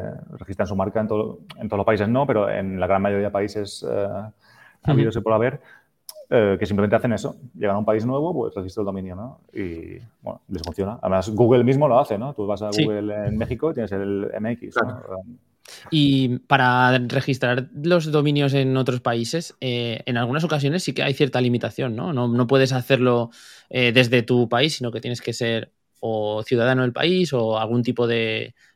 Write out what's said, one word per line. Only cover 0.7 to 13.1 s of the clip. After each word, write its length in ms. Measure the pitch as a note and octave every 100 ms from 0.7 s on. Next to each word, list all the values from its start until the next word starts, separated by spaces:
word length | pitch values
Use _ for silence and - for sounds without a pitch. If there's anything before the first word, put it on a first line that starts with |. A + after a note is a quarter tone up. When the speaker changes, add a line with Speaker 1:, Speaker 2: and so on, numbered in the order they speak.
| G2
Speaker 1:
marca 240 | F#2+ A2
en 80 | G#2+
todo, 320 | G#2+ - - - -
en 100 | A2
todos 100 | G2+
los 80 | G2
países, 220 | G#2+ G#2
no, 160 | B2 C#3+
pero 220 | G#2+ G2+
en 300 | G2+ F#2+ F#2+
la 80 | F2+
gran 160 | F#2+
mayoría 240 | G2+ G2+ G#2
de 40 |
países, 520 | G2+ G2+ G#2 G2+ - -
eh, 180 | A2 G2+
Speaker 2:
Ujú. 880 | G2+ G#2+ - _ - - _ -
Speaker 1:
habidos 240 | C3+ A2+ A2+
y 40 |
por 120 | G#2
haber, 280 | A2 B2 C3+ - - _ _ - - -
eh, 260 | B2+ G#2 F#2+
que 100 | G2+
simplemente 280 | G2+ G2+
hacen 180 | A2 B2
eso. 220 | G#2+ C#3 - C3
Llegan 200 | - G#2
a 40 | G2+
un 40 |
país 220 | G#2+ A2 A#2
nuevo, 260 | C#3 D#3+
pues 220 | D#3+ A2+
registra 280 | - F#2 A2
el 40 | G2
dominio, 300 | F#2+ F#2+ F2+
¿no? 240 | A2+ - _
Y, 460 | - F#2 E2 F2 F2+ A2+ _
bueno, 180 | - - -
les 160 | F2+
funciona. 380 | F2 F2 G2 A2+
Además, 280 | F#2+ F#2+ F#2
Google 340 | G#2+ A#2+ B2+
mismo 240 | A#2+ C3+ D3
lo 100 | A#2+
hace, 180 | C#3+ G#2
¿no? 160 | C3+
Tú 140 | C#3 G2+
vas 160 | G2+
a 100 | G#2+
Speaker 2:
Sí. 120 | G#2
Speaker 1:
Google 280 | G#2+ G#2 G#2